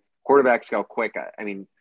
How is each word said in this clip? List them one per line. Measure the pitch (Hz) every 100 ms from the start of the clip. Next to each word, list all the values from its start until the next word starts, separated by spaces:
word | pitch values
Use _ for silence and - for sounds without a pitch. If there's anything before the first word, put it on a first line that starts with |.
| _ _ -
Quarterbacks | 139 127 117 -
go | 110
quick. | 101 - 110 90
I, | - -
I |
mean, | 104 98 92 _